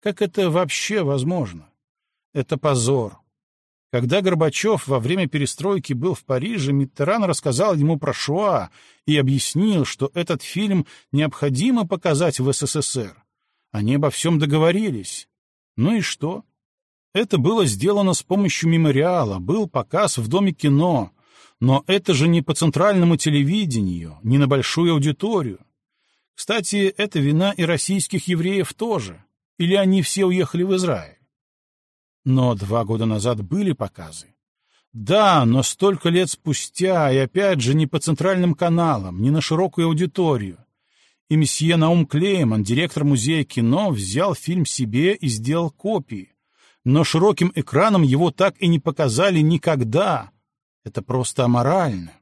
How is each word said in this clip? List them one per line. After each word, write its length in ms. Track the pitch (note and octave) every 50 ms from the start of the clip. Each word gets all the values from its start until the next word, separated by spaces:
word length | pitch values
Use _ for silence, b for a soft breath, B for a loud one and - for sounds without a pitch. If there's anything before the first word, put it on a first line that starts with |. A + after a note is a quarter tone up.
Как 220 | _ G#3 G3 - G#3
это 280 | F#3+ - - G3 F3+
вообще 520 | D#3 F3 F#3 D3 - - - - G3+ G#3+ F3
возможно? 640 | C#3 C#3 C3+ B2+ D3+ F3+ F3+ C#3+ G#2 E2+ E2 D2+ _ _ _ _ _ _ _ _ _ _ _ _ _ _
Это 240 | C#3+ C3 _ D#3+
позор. 640 | C#3 - D#3 C#3 B2+ A2+ A#2+ C#3 C3 A#2 G2+ - - _ _ _ _ _ _ _ _ _ _ _ _ _ _ -
Когда 280 | A#2+ A#2+ B2 D#3 G3+
Горбачев 680 | G3 F#3+ F3+ D#3+ D#3+ D#3 C#3+ - - G#3 A3 D#3+ - -
во 100 | C#3 B2+
время 280 | A2+ B2 E3+ G3 F3+
перестройки 680 | D3 - D3+ C#3+ B2 - - D3 G3 G3+ F#3+ - - C#3+
был 220 | A#2+ C3+ F3+ E3
в 100 | - -
Париже, 480 | _ C3+ C#3+ C#3+ G#3 A#3 G#3 C#3 C3+ C#3+
Миттеран 520 | C#3 C#3 C3+ _ - C#3+ D3+ G3+ A#3 G#3
рассказал 500 | F3+ D#3 - - D3+ B2 A#2+ F#3 G#3+ F#3
ему 240 | D#3 C#3+ D3+ E3 D3
про 140 | - D3 B2+
Шоа 580 | - - - C#3+ F3 G#3+ G#3 F3+ B2+ F#2+ F2 b b b b b b b
и 100 | - D3+
объяснил, 680 | D3 C#3+ C3 C#3 C3+ - - - D3+ F#3+ A3 G#3 F3 C3+
что 260 | - - _ C3+ C#3 _
этот 300 | F3 F3 - F3 C#3+ -
фильм 440 | - - F3 G#3 G#3+ G3 F#3 D3 B B B B B -
необходимо 760 | C#3 D3+ D#3 - - - C#3+ C3+ B2+ F3 B3 C4 A#3+ G#3
показать 520 | E3 G3+ F3+ _ F3+ D#3 C#3+ F3 E3 C#3 -
в 120 | B2+ C3+ C3+
С 140 | - D3
С 160 | C3+ - D#3 C#3
С 140 | - -
Р. 280 | C3 A2+ F#2+ - _ _ _ _ _ _ _ _ _ _ _ -
Они 220 | G#2+ G#2 A2 C3
обо 160 | C#3+ D3 D3
всем 280 | - - - E3 E3+ D#3
договорились. 920 | D3+ D3+ C#3+ D#3 D#3 E3 F3 G3 A3 G#3 C#3 A2 F#2 - - - - _ _ _ _ _ _ _ _ _ _
Ну 180 | - A2+ E3 A3+
и 60 | A3
что? 440 | E3+ - - - - D3+ F3+ A3 - _ _ _ _ _ _ _ _ _ _ _ _ _ _
Это 240 | F#3+ A#3 - - F3
было 260 | B2 D#3+ A3 A3+ F#3+
сделано 480 | C#3 G#2+ F#2+ A2 F#3 G#3 G3+ G3+ F#3+ F3+
с 100 | - -
помощью 460 | _ F3+ G3+ G3+ F#3+ - - - E3
мемориала, 720 | E3 E3 E3 D3+ C#3 C3+ D3 F3 F3+ F3 C#3 G#2+ G2 F#2+
был 280 | F2+ F#2+ D#3+ A3 G#3+ F3+
показ 500 | _ B2+ B2 _ - E3+ G#3+ B2+ - -
в 100 | A2+ G#2+
Доме 240 | C3 F#3 G3+ F#3+ F3
кино. 600 | _ - D3 C#3 C#3 D#3 F3+ E3 C3 G#2 F#2 _ b b b b b b b b b
Но 240 | A#2 B2+ C3+ C#3 -
это 260 | - F#3 G3+ F#3+ - F3+
же 160 | B2+ C#3+ E3+
не 140 | E3+ E3+ C#3+
по 120 | - D#3
центральному 640 | - - D#3+ - - F3 G#3 G#3 F#3 F3 E3+ E3+
телевидению, 1000 | D3+ - D#3+ D3+ C#3+ C#3+ C#3+ F3+ G#3+ G#3+ E3 B2 A2+ G2+ F#2 F2+ E2+ E2 D#2+ D2+ D2+ -
не 140 | A2 B2
на 100 | C#3 C#3+
большую 460 | C3 C#3+ C#3 B2+ - - - E3+ F3 E3
аудиторию. 680 | D3+ C#3 D#3 D3 _ - G#3 A#3 G3 D#3 A#2+ F#2+ - - _ _ _ _ _ _ _ _ _ _ _ _ _ _
Кстати, 580 | - - - G3+ A#3 F#3+ - - G3+ G3+ F#3+ F#3 -
это 200 | G3+ G#3+ - E3
вина 340 | C#3 C#3 D3 D#3 F#3 G3 G3+
и 100 | E3 F3
российских 680 | D#3+ E3+ D3 - - F#3+ G3 - - - F3 - -
евреев 460 | F3+ D#3+ E3 F3+ G3 G3 F3 - -
тоже. 500 | _ A3 A#3 A3 F3 A2+ F#2+ E2+ - _ _ _ _ _ _ _ _
Или 160 | E3+ E3+ F#3+
они 280 | G3 G3 F#3 F#3+ G3 D#3
все 240 | - - F#3+ G3
уехали 380 | F#3 F3+ F#3 F3 - - E3 F3
в 120 | F#3+ G3
Израиль? 400 | F#3 F3+ F3 C#3 G2 E2 - - _ _ _ _ _ _ _ _ _ _ _ _ _ _ _ _ _ _ _ _ _ _
Но 280 | C3+ C3 C3 B2+ B2 A#2
два 300 | G#2 G2 F#2+ G#2+ A#2+ A2+
года 220 | G2+ A2+ A2 A2+
назад 360 | A2+ G#2+ G#2+ G2+ A#2+ A#2+ G#2 G#2
были 300 | F2 C#3+ F#3+ G#3 F#3+ D3+
показы. 600 | - A2 G2 _ - F2 D#2+ D#2 D#2+ - _ _ _ _ _ _ _ _ _ _ _ _ _ _
Да, 520 | A2+ G#2+ G2 F3 G#3 G#3+ G3+ F3+ D#3 B2+
но 160 | A#2 A#2 C3 B2+
столько 460 | - - _ F#3 G3 G3 - - F3
лет 200 | E3 F3+ F#3 D#3
спустя, 840 | - - _ D#3+ C#3+ - - - _ - F3 F#3 F#3+ F3 D#3 C#3 C3
и 40 | C3+
опять 420 | C3+ B2+ _ F3 G3+ G3 F#3 D3+
же 120 | A#2 A#2+ C#3
не 140 | D#3 D#3+
по 140 | C#3+ - D#3
центральным 540 | - - E3 - D#3+ F#3 G3 F#3 F3+ F3+ -
каналам, 680 | - F3+ E3+ E3 E3+ E3+ E3 D3 A2+ F#2+ F#2 F2+ F#2 G#2+
не 80 | C3
на 100 | D3 D#3+
широкую 460 | D#3 - D#3+ D#3+ F#3 F#3+ - - E3
аудиторию. 720 | E3 E3 D3+ F3+ E3+ - - F3+ E3 C#3+ A#2+ G#2 F#2+ F2 - _ _ _ _ _ _ _ _ _ _ _ _ _ _
И 60 | D#3
месье 400 | D#3 D#3 C3+ - - D3+ D#3+ E3+
Наум 280 | E3+ D#3 D#3+ E3+ F3 D#3+
Клейман, 600 | C3+ - D3 E3+ G3+ G3 F#3 D#3 A#2 A2 A2 G#2
директор 400 | F#2+ A#2 B2+ E3 F3 - D#3+ D3
музея 400 | C#3+ C#3+ B2 G#2 C#3 D#3+ D#3+ C#3
кино, 460 | - - - A#2 A2+ B2+ F3 G#3 G3+
взял 440 | D3 G#2+ G2 F#2 F#2+ C3 F3+ G3+ E3
фильм 320 | - - - F3 F#3 D#3
себе 480 | - - - C3 A2 G#2 B2 D3+ F#3 G#3
и 140 | - - C#3
сделал 420 | A2+ G#2+ A2 B2 D3 E3+ E3+ D#3+
копии. 640 | - _ - G3 A3 F#3+ C3+ _ A#2 G2+ F#2+ _ _ _ _ b b b b b b b b
Но 200 | B2+ C3 D3 -
широким 480 | - - D#3+ E3+ G#3 D3+ - E3+ F3+ -
экраном 480 | - C#3+ - - C#3+ F#3 A3 G#3 F#3 E3
его 280 | C3+ B2+ C#3 F3 E3+ -
так 280 | - F#3 G3 F3+ _
и 60 | -
не 140 | E3+ E3+ D#3
показали 580 | - E3 D3+ - D#3 C3+ A2 A#2+ F3 G3+ F#3 D#3+
никогда. 960 | D3+ D#3 E3+ E3 - - D#3+ C#3 B2 A2 G#2+ D#3+ G3 G3+ E3 B2+ A2 - _ _ _ _ _ _ _ _ _ _ _
Это 180 | A2 - - G2+
просто 420 | - B2 C3 B2 - - - C3
аморально. 680 | A#2+ A#2+ A#2+ A#2+ C3+ E3 F#3+ F3+ D3+ G#2+ F#2 F2 E2 - _